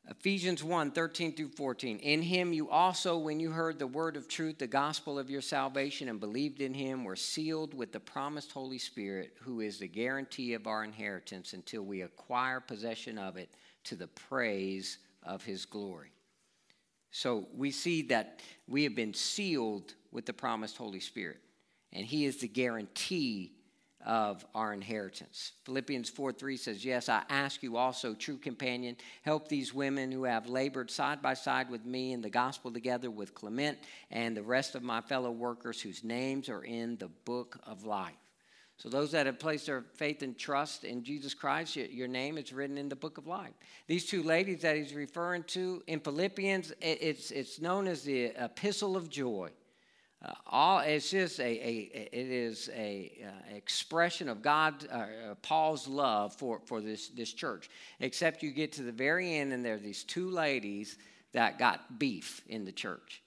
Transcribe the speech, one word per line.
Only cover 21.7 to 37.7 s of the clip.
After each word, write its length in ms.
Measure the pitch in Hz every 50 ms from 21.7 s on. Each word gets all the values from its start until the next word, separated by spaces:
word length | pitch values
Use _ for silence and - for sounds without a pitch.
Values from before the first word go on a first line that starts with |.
| _ _ _ _
and 140 | - - 101
he 180 | 117 151 151 147
is 140 | 139 131 -
the 100 | 123 110
guarantee 1040 | 104 127 127 123 117 113 104 - - - - - 185 170 143 123 107 98 90 85 - - _ _ _ _ _ _ _ _ -
of 400 | 110 113 113 107 104 101 92 - - -
our 180 | 110 110 107
inheritance. 800 | 104 101 95 101 113 107 98 92 - - - - - - - - - - _
Philippians 440 | - 127 135 127 - 143 123 117 110
four 240 | - - 139 135
three 240 | 120 - 131 139 135
says, 300 | 120 - 120 107 98 110
"Yes, 240 | 131 127 123 117 -
I 120 | 113 107 - -
ask 340 | 139 139 143 139 - -
you 140 | - 123 113
also, 380 | 117 127 131 127 - - 120 107
true 240 | 110 - - 139 127
companion, 580 | - 143 120 - 139 127 123 123 123 120 123 - - - - -
help 260 | - 151 156 151 151
these 280 | 156 151 139 131 117 120
women 360 | 135 139 135 139 139 131 131
who 140 | 131 131 131
have 240 | 127 117 113 110 117
labored 420 | 123 131 135 143 131 131 123 113
side 300 | - - 139 139 151 143
by 140 | - 135 131
side 340 | 131 - 139 131 131 131 123
with 160 | 123 113 110
me 280 | 123 127 127 127 127
in 100 | 127 120
the 80 | 110 104
gospel 420 | 101 120 123 131 139 - - 127
together 380 | 113 120 113 127 123 120 127 120
with 240 | 107 107 101 95 -
Clement 440 | - - 104 110 127 147 151 143 - - - - - - _
and 240 | 104 113 117 117 113
the 80 | 107
rest 320 | 104 113 123 131 135 - -
of 80 | 127
my 200 | 120 123 113 117
fellow 280 | 117 - 139 131 127 120
workers 520 | 117 117 120 120 120 117 - 120 110 -
whose 200 | - 107 90 -
names 460 | - 113 117 123 127 135 135 139 135 139
are 160 | 113 90 64
in 320 | - 117 117 117 117 120
the 120 | 104 95 85
book 520 | 80 - _ 120 120 123 120 120 - - -
of 200 | 110